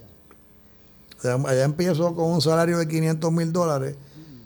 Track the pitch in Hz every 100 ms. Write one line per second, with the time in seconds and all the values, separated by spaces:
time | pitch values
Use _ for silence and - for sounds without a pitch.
0 | - - - - - - - - - -
1 | - - 123 127 143 131 139 151 180 156
2 | 175 170 165 170 147 160 170 170 160 160
3 | 160 160 165 170 165 180 170 139 135 143
4 | - 156 156 127